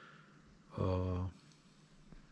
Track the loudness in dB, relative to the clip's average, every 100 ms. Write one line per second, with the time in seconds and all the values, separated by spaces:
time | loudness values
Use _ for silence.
0 | -18 -20 -20 -20 -20 -20 -8 0 2 4
1 | 2 2 0 -4 -18 -20 -20 -20 -20 -20
2 | -20 -20 -20